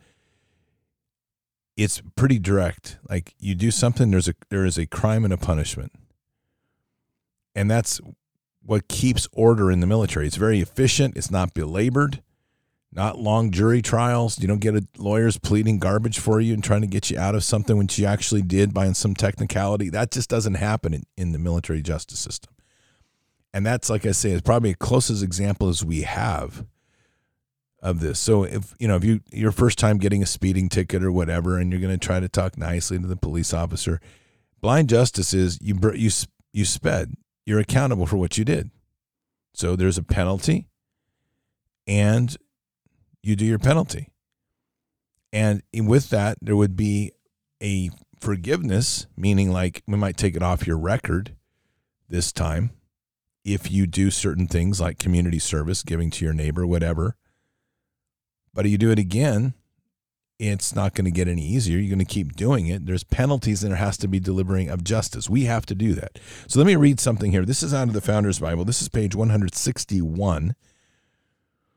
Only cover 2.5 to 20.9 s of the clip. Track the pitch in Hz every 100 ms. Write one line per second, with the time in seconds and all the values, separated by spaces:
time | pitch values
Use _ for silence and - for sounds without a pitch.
2.5 | 98 87 - - - - 92 - - 98
3.5 | 90 113 - 120 - 120 92 87 - -
4.5 | 98 92 82 80 - 107 110 107 90 -
5.5 | 80 73 - - _ _ _ _ _ _
6.5 | _ _ _ _ _ _ _ _ _ _
7.5 | - 101 117 110 - 113 - _ _ _
8.5 | _ - 107 - - 127 120 - - 113
9.5 | 113 95 90 87 110 98 78 76 78 107
10.5 | 214 - - 131 - 135 - - 95 104
11.5 | - 78 90 120 131 143 143 _ _ _
12.5 | _ _ _ _ 90 104 - 107 110 113
13.5 | 87 110 120 107 117 120 120 117 - 92
14.5 | 104 110 107 95 - 101 107 117 - -
15.5 | 107 110 104 95 104 113 110 - 110 113
16.5 | 110 - 107 107 98 - - 98 104 -
17.5 | 110 110 104 98 - 101 104 - 107 92
18.5 | 95 101 101 95 95 107 95 101 - 104
19.5 | 95 101 104 98 98 120 123 113 117 107
20.5 | 90 104 110 82